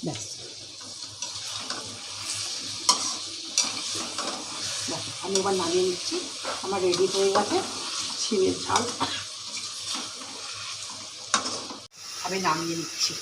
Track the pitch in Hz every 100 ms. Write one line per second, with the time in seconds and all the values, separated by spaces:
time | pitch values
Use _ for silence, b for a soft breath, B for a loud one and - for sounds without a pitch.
0 | 165 - - - - - - - - -
1 | - - - - - - - - - -
2 | - - - - - - - - - -
3 | - - - - - - - - - -
4 | - - - - - - - - - 120
5 | - - 175 196 190 392 - 339 370 349
6 | - 349 269 - - - 185 196 185 170
7 | 190 196 196 202 202 370 - - - -
8 | - - - 202 190 180 - 190 240 -
9 | - - - - - - - - - -
10 | - - 262 - - - - - - -
11 | - - - - - 143 - - - -
12 | - - 180 190 180 160 165 165 151 -
13 | - 160